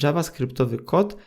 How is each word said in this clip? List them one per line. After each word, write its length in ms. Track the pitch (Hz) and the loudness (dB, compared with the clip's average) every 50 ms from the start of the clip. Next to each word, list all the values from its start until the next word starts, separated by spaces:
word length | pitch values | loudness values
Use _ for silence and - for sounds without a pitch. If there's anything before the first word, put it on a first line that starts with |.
| 139 | 0
javascriptowy 760 | 147 151 170 160 - - - 127 131 127 - 131 113 117 117 | 0 2 0 -2 -4 -4 -6 -6 -6 0 0 0 0 0 -6
kod 380 | - - - 180 202 208 - - - | -4 0 2 2 2 2 -2 -14 -20